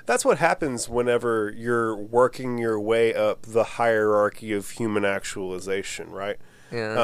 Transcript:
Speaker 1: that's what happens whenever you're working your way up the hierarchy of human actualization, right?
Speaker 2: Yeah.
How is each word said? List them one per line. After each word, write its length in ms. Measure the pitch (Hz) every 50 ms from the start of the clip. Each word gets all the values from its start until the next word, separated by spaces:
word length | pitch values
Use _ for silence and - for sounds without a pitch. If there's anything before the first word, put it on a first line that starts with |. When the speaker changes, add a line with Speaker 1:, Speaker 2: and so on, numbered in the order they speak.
| -
Speaker 1:
that's 180 | - 240 247 -
what 120 | 269 202 139
happens 500 | 165 165 185 - 175 143 123 113 - -
whenever 640 | 113 120 123 123 120 120 120 120 113 110 107 104 104
you're 400 | - 113 120 120 117 113 110 110
working 640 | 101 104 104 113 120 127 120 - - 127 127 123 117
your 220 | 117 113 110 104
way 340 | 104 107 113 117 117 113 110
up 300 | 101 107 107 95 - -
the 200 | 110 110 113 107
hierarchy 880 | - - - 117 117 113 110 107 107 104 104 104 104 - - 113 110 104
of 160 | 101 95 -
human 340 | - - 120 110 104 104 101
actualization, 1080 | 98 98 95 - - - 107 95 92 92 90 95 98 95 98 95 - - - 82 85
right? 260 | 92 95 98 104 101 - - - - - - -
Speaker 2:
Yeah. 220 | 117 117 110 107 110 120